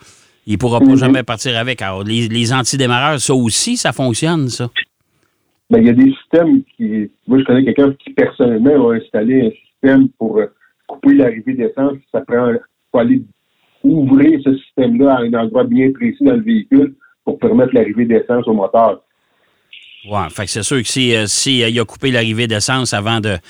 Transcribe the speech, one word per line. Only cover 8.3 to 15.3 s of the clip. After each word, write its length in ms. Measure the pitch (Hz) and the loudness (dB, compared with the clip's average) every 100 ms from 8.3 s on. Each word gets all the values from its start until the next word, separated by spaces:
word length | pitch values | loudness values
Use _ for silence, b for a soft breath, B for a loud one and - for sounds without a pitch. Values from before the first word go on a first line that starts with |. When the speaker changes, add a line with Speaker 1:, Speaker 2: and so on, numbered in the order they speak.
| - 123 110 131 147 117 | 0 0 2 2 2 2
Speaker 2:
a 60 | 113 | 0
installé 520 | - 107 110 131 110 | -4 -4 0 2 0
un 40 | |
système 560 | - _ _ 135 135 135 - | -4 _ _ 2 4 2 -2
pour, 200 | 110 107 | -4 -2
euh, 60 | 104 _ _ _ - | -4 _ _ _ -20
couper 260 | - 139 139 | -2 2 4
l'arrivée 380 | 123 110 120 127 | 2 -2 -6 -4
d'essence. 420 | 110 - 139 139 _ | -4 -2 -4 -4 _
Ça 80 | 113 | -8
prend, 320 | - 120 123 117 - _ _ | -4 -2 0 -2 -8 _ _
faut 60 | 127 | -2
aller 220 | 120 131 110 _ _ _ _ _ | 0 0 -4 _ _ _ _ _
ouvrir 560 | - 160 131 135 151 151 135 | 0 2 4 4 4 2 0
ce 100 | 135 | -2
système-là 600 | - - 120 117 139 127 | -4 -2 0 2 2 2
à 60 | |
un 100 | 117 | 0